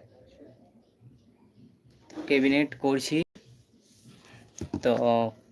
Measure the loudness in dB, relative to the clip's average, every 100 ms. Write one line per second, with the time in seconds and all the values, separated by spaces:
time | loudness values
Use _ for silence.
0 | -20 -20 -20 -20 -20 -20 -20 -20 _ _
1 | -20 -20 _ _ _ _ -20 _ _ -20
2 | -20 -12 -2 2 4 2 0 -2 -2 -2
3 | -2 -4 -4 -10 -20 -20 _ _ _ _
4 | -20 -20 -20 -20 -20 -14 -10 -4 0 0
5 | 2 2 0 -6 -20